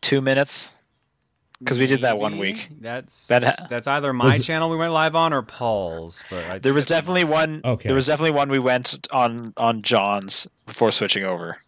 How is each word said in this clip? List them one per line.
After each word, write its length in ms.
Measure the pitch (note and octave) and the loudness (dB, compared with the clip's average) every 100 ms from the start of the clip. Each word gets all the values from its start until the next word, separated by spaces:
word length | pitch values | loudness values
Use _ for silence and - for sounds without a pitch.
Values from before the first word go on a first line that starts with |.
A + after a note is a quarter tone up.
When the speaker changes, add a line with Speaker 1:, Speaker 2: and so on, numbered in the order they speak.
Speaker 1:
two 200 | - C#3 | 2 0
minutes? 520 | C3+ C3+ C#3+ - - _ _ _ _ _ _ _ _ - | 2 2 2 -2 -6 _ _ _ _ _ _ _ _ -10
'Cause 140 | B2+ B2+ | -2 0
we 80 | C3 | 2
did 140 | C3+ | 2
that 180 | B2 A2 | 2 0
one 140 | G#2+ | -2
Speaker 2:
Maybe. 220 | G#2 G2 | -2 -4
Speaker 1:
week. 140 | A2 - - | -6 -12 -14
Speaker 2:
That's, 480 | A2+ A#2+ - - - | -12 -12 -10 -14 2
Speaker 1:
That 160 | B2 | 2
ha- 220 | B2 - - | 4 -2 -4
Speaker 2:
that's 160 | A#2+ A#2 | -6 -2
either 260 | C#3 C#3+ | -2 -2
my 120 | B2+ A#2+ | 2 4
Speaker 3:
Was 180 | A2+ | 4
Speaker 2:
channel 240 | A#2+ D#3+ E3 | 2 0 0
we 80 | E3 | -2
went 160 | E3 | 0
live 220 | D#3+ D#3 | 2 2
on 180 | D#3+ E3 | 2 2
or 100 | D3 | 0
Paul's. 840 | A2 - A#2+ G#2+ F2+ E2 E2 F2 - | -4 -4 -2 0 -2 -6 -12 -14 -12
But 160 | F#2 | -10
I 140 | E2+ F#2+ | -8 -2
Speaker 1:
There 160 | C3 | 2
was 120 | C#3 C#3+ | 2 2
Speaker 2:
think 20 | |
that's 120 | E3 | 0
Speaker 1:
definitely 200 | D#3 F3+ | 2 0
one. 360 | E3+ D#3 D#3 D#3 | 2 2 0 -2
Speaker 3:
Okay. 240 | C3 A#2+ A2 | -4 -2 0
Speaker 1:
There 60 | |
was 120 | C3+ B2+ | 0 2
definitely 260 | D3 D#3+ | 2 2
one 160 | D3 C#3 | 2 2
we 80 | C3+ | 2
went 480 | B2+ B2+ B2+ - - | 2 2 0 -8 -4
on, 400 | C3+ A#2+ A#2 A#2 - | 2 2 0 -10 0
on 260 | A#2 A2+ | 0 0
John's 680 | G#2 A#2 G2+ G2+ G2 - - _ - | 2 2 2 0 0 -2 -2 _ -20
before 240 | - A2+ | 0 2
switching 340 | - G2+ G#2 | 2 0 -2
over. 340 | F#2+ F2 E2+ E2+ | -2 -4 -6 -12